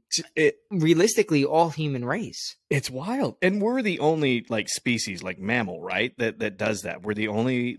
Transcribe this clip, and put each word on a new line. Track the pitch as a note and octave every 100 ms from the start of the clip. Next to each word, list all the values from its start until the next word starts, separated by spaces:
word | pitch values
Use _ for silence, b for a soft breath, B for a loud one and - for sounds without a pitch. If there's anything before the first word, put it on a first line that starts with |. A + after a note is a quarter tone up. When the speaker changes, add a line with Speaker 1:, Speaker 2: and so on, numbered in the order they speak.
| -
Speaker 1:
T-, | - - -
it | D3+ - -
Speaker 2:
realistically | F#3+ D#3+ E3 G#3+ A3+ G3+ D3+
all | C3+ D#3 E3+
human | D3+ D3+ C3 A#2+
race. | F#3 F#3 - - - -
Speaker 1:
It's | C#3 -
wild. | B2+ F3 C4 E3+ -
And | F#3 G3+
we're | G#3 C4
the | G#3 F3
only, | D3+ D#3+ C#3 A#2+ -
like, | A2 G2+
species, | - B2+ A#2 - F2
like, | F#2 F#2
mammal, | G2 A#2+ G2+ D2+
right? | F2+ F#2 B2 -
That, | A2+ A2
that | A2 F#2+
does | G#2+ G2+
that. | F#2 F2
We're | G#2
the | G#2 G#2+
only, | G#2 B2 B2 B2